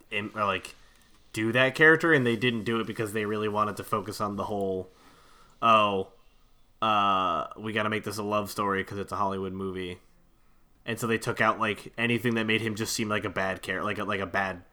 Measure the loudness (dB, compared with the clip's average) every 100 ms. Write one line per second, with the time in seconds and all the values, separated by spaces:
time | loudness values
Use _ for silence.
0 | _ -8 -6 -2 0 0 -4 -18 -20 _
1 | -20 -20 _ -4 0 2 2 6 6 8
2 | 6 4 4 2 0 0 0 -2 -2 -4
3 | -4 -2 -2 -2 0 0 0 -2 -4 -4
4 | -4 -4 -4 -4 -4 -2 -2 -4 -6 -16
5 | -20 -20 -20 -20 -20 _ 6 6 6 2
6 | -4 -12 _ _ _ -20 _ _ 2 4
7 | 4 4 2 0 -4 -8 -4 -2 0 -2
8 | -4 -6 -2 -2 -2 -2 0 0 -2 -8
9 | -6 -4 -2 -2 -6 -6 -6 -6 -8 -10
10 | -16 _ _ _ _ _ _ _ -10 -4
11 | -2 -2 -2 0 2 2 -2 -4 -8 -4
12 | 0 0 0 0 0 0 0 -4 -4 -4
13 | -2 -2 -2 -2 -4 -4 -6 -4 -4 -4
14 | -4 -4 -2 -2 -2 -6 -14